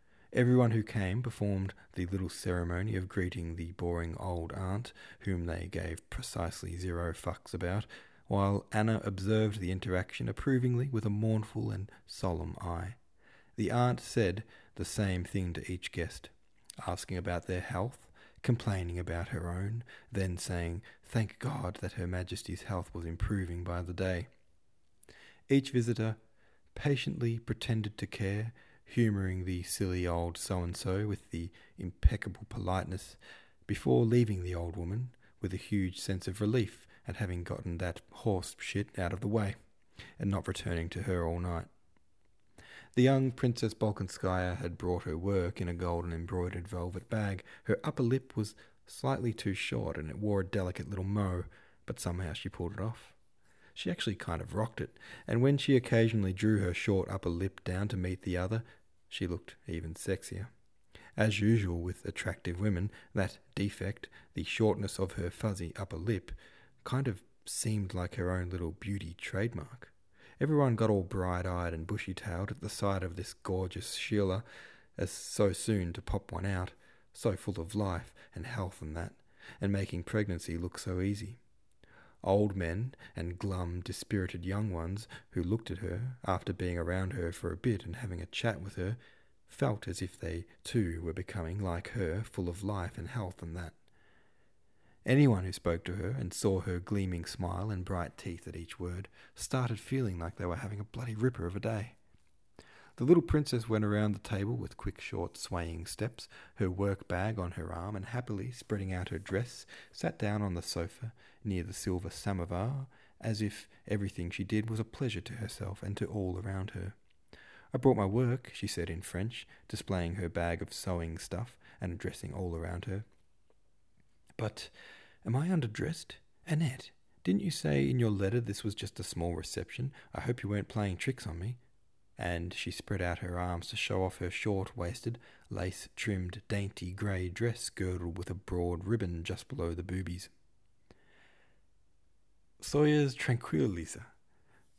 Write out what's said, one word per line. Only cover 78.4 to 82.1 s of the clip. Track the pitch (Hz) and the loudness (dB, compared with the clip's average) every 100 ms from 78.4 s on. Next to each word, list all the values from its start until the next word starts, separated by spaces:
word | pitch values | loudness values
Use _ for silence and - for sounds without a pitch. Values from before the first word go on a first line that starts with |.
| 117 | -8
health | 120 95 - | -4 -4 -6
and | 78 78 | -8 -4
that, | - - - - - - | -6 -8 -20 -20 -18 -2
and | 101 | 0
making | 98 98 90 | 2 0 -4
pregnancy | 85 110 104 85 - 82 | -2 0 0 -2 -2 -4
look | 87 - | -4 -6
so | - 90 | -4 0
easy. | 95 101 101 123 - _ _ _ - - - | 0 0 -4 -12 -20 _ _ _ -20 -20 -20